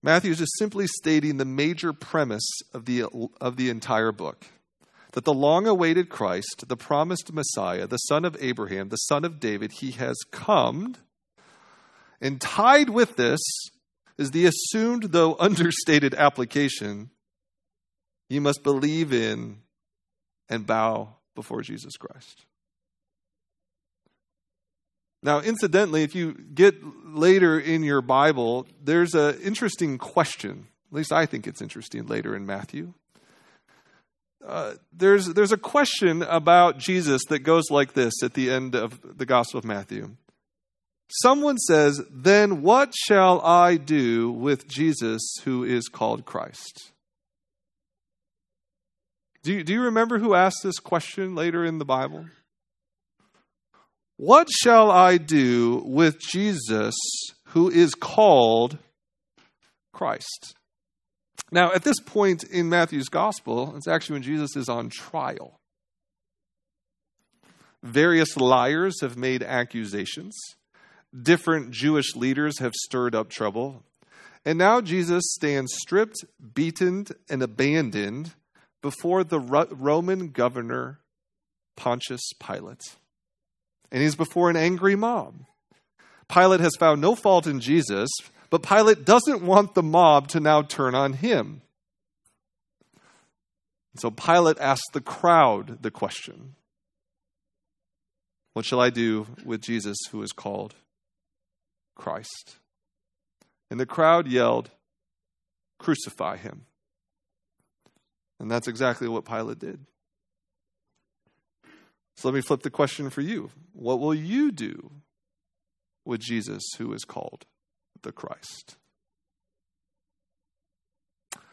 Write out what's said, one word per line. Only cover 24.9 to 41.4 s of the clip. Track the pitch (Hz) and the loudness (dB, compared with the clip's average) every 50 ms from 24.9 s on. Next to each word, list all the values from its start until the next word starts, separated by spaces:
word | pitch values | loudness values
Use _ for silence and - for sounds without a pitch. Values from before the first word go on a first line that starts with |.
| _ _ _ _ _ _ | _ _ _ _ _ _
Now, | - 139 147 147 | -2 0 0 0
incidentally, | 147 214 226 214 - 190 156 190 208 185 156 156 156 | 0 -2 -2 -2 -2 2 2 2 2 2 2 0 0
if | 143 - | 0 -2
you | 185 175 160 - | -4 -6 -6 -6
get | - - - 151 135 180 202 190 - - 156 - - - | -10 -16 -18 2 6 6 6 6 4 -10 -20 -20 -20 -20
later | - 156 151 160 180 190 196 185 170 156 160 | -12 -4 2 4 6 6 6 6 4 4 2
in | 139 151 165 160 160 | 0 0 -2 0 0
your | 147 143 139 | 2 0 0
Bible, | 127 123 131 131 143 156 156 131 120 113 117 123 131 _ _ _ | 2 2 2 4 4 4 4 2 0 -2 -2 -4 -6 _ _ _
there's | 143 139 156 170 175 175 160 | -4 0 2 2 2 2 4
an | 165 147 147 143 - | 2 2 2 0 -2
interesting | - 196 220 - 254 214 - - 175 156 135 127 | -6 -6 -6 -4 -4 -6 -4 -4 -4 -4 -4 -6
question. | - - - - 165 - - - - 101 95 95 101 _ _ _ _ _ | -10 -2 0 0 0 0 -2 -10 -10 -12 -12 -12 -18 _ _ _ _ _
At | - | -8
least | 147 156 - 156 | -8 -6 0 0
I | 160 160 | 0 0
think | 147 - 123 104 - | 0 -4 -10 -12 -12
it's | - - | -14 -14
interesting | 110 107 - - 113 - - 117 113 113 | -16 -14 -14 -16 -18 -14 -14 -14 -10 -8
later | 113 110 107 110 107 | -8 -8 -6 -8 -10
in | 101 101 | -10 -10
Matthew. | 98 98 98 101 - - 139 165 175 175 _ _ _ _ _ _ _ _ _ _ _ _ _ _ _ _ _ _ _ _ _ _ _ _ _ _ _ _ _ - | -10 -10 -10 -12 -12 -14 -14 -14 -14 -18 _ _ _ _ _ _ _ _ _ _ _ _ _ _ _ _ _ _ _ _ _ _ _ _ _ _ _ _ _ -18
Uh, | - - 165 156 - - - _ _ | -12 -10 -10 -10 -10 -12 -16 _ _
there's, | _ 165 180 196 202 202 190 185 | _ 0 4 4 4 4 4 0
there's | 165 196 208 190 220 | 0 0 2 2 2
a | 202 | -2
question | - - - 285 294 - - - 208 180 160 165 175 | -4 -2 0 2 2 2 0 0 0 0 2 0 -2
about | - 170 165 151 160 170 175 175 175 143 135 | 0 -2 0 6 8 8 8 8 6 4 -2
Jesus | 123 - 185 185 175 151 139 131 - - | -4 -2 -2 0 0 0 0 0 0 -2
that | 156 147 | -4 -2
goes | 131 160 165 165 156 - | 2 2 2 2 2 2
like | 147 143 139 135 - | 2 2 2 2 0
this | 139 127 117 110 - | 0 0 0 0 -2
at | - 127 _ | -4 -4 _
the | - 131 123 | -2 -2 0
end | 127 131 131 131 127 | -2 -2 -4 -4 -4
of | 123 110 117 117 - _ - - - | -4 -4 -4 -8 -14 _ -20 -10 -10
the | 131 | -2
Gospel | 120 131 123 120 - - 123 | 2 2 2 2 0 -6 -10
of | 104 | -8
Matthew. | 110 107 101 95 _ 104 104 104 104 - _ _ _ _ _ _ _ _ _ _ _ _ _ _ _ _ _ _ _ - - | -6 -8 -8 -8 _ -12 -12 -12 -14 -18 _ _ _ _ _ _ _ _ _ _ _ _ _ _ _ _ _ _ _ -8 2
Someone | - 247 262 285 | 4 4 4 4